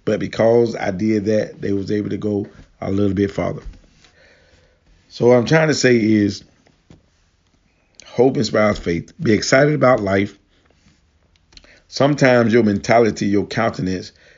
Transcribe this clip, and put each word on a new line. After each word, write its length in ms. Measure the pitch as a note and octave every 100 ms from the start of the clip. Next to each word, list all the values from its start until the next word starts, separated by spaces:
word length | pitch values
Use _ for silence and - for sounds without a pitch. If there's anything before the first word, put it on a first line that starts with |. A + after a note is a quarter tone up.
But 160 | - G#2
because 560 | G2 - A2 A#2 A#2 A2
I 160 | G#2
did 340 | F#2 G#2+ G#2+ G2
that, 360 | G#2+ - -
they 120 | G2+
was 180 | G2 G2
able 200 | G#2 G#2
to 60 | G#2
go 300 | G#2 G2+ G2+ - - _
a 120 | F#2+
little 240 | G2 G2+ F#2+
bit 160 | G2
farther. 320 | - F#2 - - - _ _ _ _ _ _ _ _ _ _ _ _ _
So 180 | - B2
what 100 | B2
I'm 80 | A#2
trying 240 | D#3+ D#3
to 40 |
say 220 | C#3 B2+ A#2+
is, 480 | G#2+ G#2+ G2+ G2+ - _ _ _ _ - _ _ _ _ _ _ _ _ _ _ -
hope 320 | - C3 B2
inspires 400 | G#2+ A2+ G#2+ G2+
faith. 360 | - E2+ - -
Be 140 | -
excited 400 | G#2 - C3+ D3
about 280 | D3+ B2+ B2+
life. 360 | G2+ G2 G2+ - _ _ _ _ _ _ _ _ _ _ _ - _ _ _
Sometimes 680 | - C#3 D3 C3+ B2 A#2
your 80 | A#2
mentality, 640 | G#2+ G2+ - A2+ A2+ - G2+
your 220 | G2+ F2+
countenance 640 | - A2+ - F#2 F#2 F2+ _ _